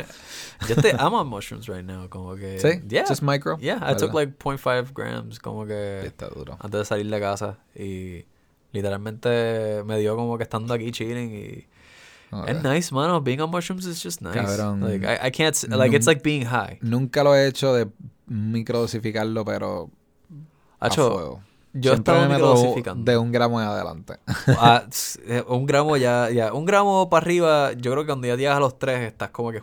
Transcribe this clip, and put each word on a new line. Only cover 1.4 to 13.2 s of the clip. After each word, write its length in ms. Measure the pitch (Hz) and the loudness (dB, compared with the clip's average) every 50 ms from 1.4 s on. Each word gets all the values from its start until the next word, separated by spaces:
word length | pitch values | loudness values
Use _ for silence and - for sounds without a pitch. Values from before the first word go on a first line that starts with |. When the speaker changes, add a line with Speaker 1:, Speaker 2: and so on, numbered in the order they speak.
| 101 - 113 107 107 | -10 -10 -12 -12 -10
Speaker 1:
right 160 | 117 95 92 90 | -10 -10 -10 -10
now, 260 | 92 92 92 92 92 | -10 -10 -12 -12 -12
como 240 | - 92 92 92 95 | -12 -12 -10 -10 -10
que 260 | 98 98 95 95 95 | -10 -10 -10 -4 0
Speaker 2:
¿Sí? 220 | - 151 170 180 147 | 0 0 0 0 -2
Speaker 1:
yeah. 200 | 104 107 175 359 403 | -2 -2 0 0 0
Speaker 2:
Just 140 | 359 - | 0 0
micro, 340 | 147 143 139 139 139 160 156 156 | 0 0 -2 -2 -2 -4 -6 -4
Speaker 1:
Yeah, 180 | 120 147 208 | -4 -4 -4
I 180 | 240 165 139 135 | -2 -2 -2 0
took, 160 | - 156 156 | 0 0 0
Speaker 2:
¿verdad? 20 | - | 0
Speaker 1:
like, 180 | 156 147 139 139 | 0 -2 -2 -4
point 260 | - - 143 139 135 | -8 -8 -6 -6 -4
five 320 | - 135 127 127 123 131 135 | -2 -2 0 0 -2 -4 -6
grams, 440 | - 110 117 120 120 117 113 110 110 | -10 -8 -8 -8 -8 -10 -12 -14 -12
como 260 | - 110 110 107 107 | -12 -10 -10 -8 -8
que 360 | 107 107 104 104 101 98 98 | -6 -6 -6 -6 -6 -6 -8
Speaker 2:
Sí, 40 | 95 73 | -10 -12
está 200 | - - - - | -12 -12 -14 -12
duro. 300 | - - 69 - - - | -12 -12 -14 -14 -14 -14
Speaker 1:
antes 180 | - 104 104 104 | -10 -6 -4 -4
de 40 | 104 | -2
salir 240 | - 113 104 104 107 | -2 -2 -2 -2 -2
de 120 | 107 104 | -4 -2
casa 380 | 101 98 101 101 107 101 98 - _ _ - | -2 -2 -2 -4 -4 -8 -8 -10 _ _ -16
y 520 | - 101 98 95 92 92 92 90 85 - _ _ _ _ _ _ _ _ _ | -12 -10 -10 -8 -10 -10 -12 -12 -14 -16 _ _ _ _ _ _ _ _ _
literalmente 1080 | - 104 98 101 98 98 104 110 113 120 - 123 120 117 117 117 113 113 110 107 107 107 101 | -6 -4 -4 -4 -4 -4 -6 -8 -8 -4 -2 0 0 2 0 0 0 -2 -2 -2 -4 -4 -4
me 120 | 107 110 107 | -2 -2 0
dio 160 | 104 107 110 | 0 0 0
como 200 | 117 120 120 117 | 0 -2 -2 -2
que 60 | 113 113 | -4 -4
estando 300 | - - 110 113 117 120 | -4 -6 -6 -4 -4 -4
aquí 160 | 117 110 120 | -4 -4 -4
chilling 420 | 117 - 113 113 120 120 120 117 110 | -6 -6 -6 -6 -6 -6 -6 -8 -10
y 320 | 104 104 104 117 165 - _ _ _ _ _ - - - - - - _ - | -12 -12 -14 -14 -16 -18 _ _ _ _ _ -20 -20 -20 -20 -20 -20 _ -12
Speaker 2:
Ok. 160 | - 98 - - | -10 -8 -4 -4
Speaker 1:
es 120 | 131 160 | -4 -2
nice, 300 | 151 135 135 170 170 170 | 0 0 0 0 0 -2
mano. 280 | - 131 147 170 180 165 | -2 0 0 2 2 0